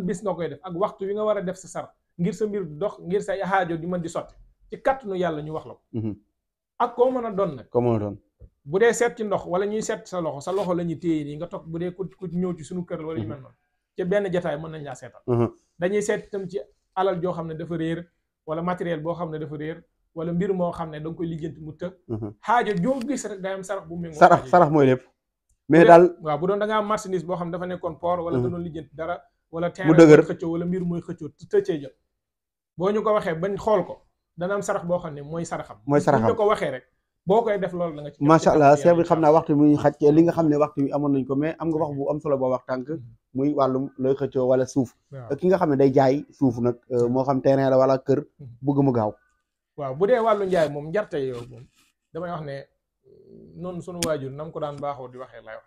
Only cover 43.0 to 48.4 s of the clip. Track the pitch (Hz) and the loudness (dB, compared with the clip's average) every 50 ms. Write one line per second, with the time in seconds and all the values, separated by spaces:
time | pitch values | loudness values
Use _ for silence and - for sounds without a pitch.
43 | 117 - - _ _ _ - 127 139 147 147 139 135 131 131 131 139 135 - - | -12 -16 -20 _ _ _ -4 -2 0 0 2 2 2 2 0 -2 -4 -6 -6 -2
44 | 131 131 135 - 139 131 - 135 127 123 131 131 127 - - 139 123 - _ _ | 0 0 0 0 -2 -4 -2 0 2 2 2 2 2 0 0 -2 -2 -2 _ _
45 | _ - 139 131 123 117 143 135 175 180 190 180 180 156 139 131 139 135 131 139 | _ -20 -18 -12 -8 -8 -6 -2 0 2 2 2 2 2 4 4 4 4 4 4
46 | 135 131 135 147 143 - _ - 139 131 117 120 117 120 117 - _ - 127 120 | 4 4 2 0 -4 -8 _ 0 0 0 2 2 0 0 -2 -2 _ -4 0 0
47 | 120 120 123 131 131 139 139 131 131 135 135 135 135 135 135 131 131 135 135 131 | 0 2 0 0 0 0 0 2 2 2 4 4 4 4 4 4 4 4 2 0
48 | - - 131 143 151 _ _ - | 0 0 0 0 -2 _ _ -20